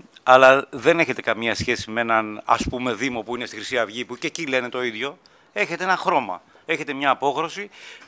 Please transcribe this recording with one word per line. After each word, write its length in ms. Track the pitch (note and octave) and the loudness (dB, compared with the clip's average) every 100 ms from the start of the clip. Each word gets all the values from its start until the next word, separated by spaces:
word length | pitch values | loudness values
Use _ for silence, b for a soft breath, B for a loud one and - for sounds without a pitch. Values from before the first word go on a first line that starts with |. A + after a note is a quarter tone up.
| - - | -18 -2
αλλά 440 | B2+ C3 C3 C3+ - | 6 8 10 8 2
δεν 300 | C3 C3 E3+ | 0 2 4
έχετε 220 | D3 A#2 | 2 -2
καμία 340 | A#2 G#2+ A#2 G#2 | -2 -2 -2 -2
σχέση 360 | B2 A2+ - | -2 -4 -4
με 100 | A2+ | -4
έναν, 400 | A#2 A2+ G#2+ G#2 - | 0 0 0 -4 0
ας 200 | A#2 A#2 | 0 0
πούμε, 240 | B2 B2+ | -4 -4
Δήμο 280 | G#2 C3 A#2+ | -2 -4 -4
που 140 | G#2+ A#2+ | -8 -8
είναι 100 | A2+ | -8
στη 100 | A2 | -10
Χρυσή 220 | G2+ B2 | -4 -2
Αυγή, 280 | G#2 A#2 A#2 | -2 -6 -10
που 100 | B2 | -8
και 120 | D#3 | -8
εκεί 180 | - D3+ | -8 -4
λένε 240 | C3 A#2+ | -2 -2
το 140 | B2+ | -4
ίδιο. 340 | B2 A2 C#3 F#3 b b b | -4 -4 -8 -10 b b b
Έχετε 300 | G#3 E3+ E3 | -6 -6 -4
ένα 140 | F#3 E3+ | -2 0
χρώμα, 440 | F#3+ D#3 G#2 E2+ _ b b | 2 0 0 -8 _ b b
έχετε 280 | D#3 C#3+ | -4 -4
μια 160 | C3+ C#3+ | -2 0
απόχρωση 600 | B2 C#3 C3+ D#3+ F#3 G3+ B B B | 2 0 -2 -4 -8 -14 B B B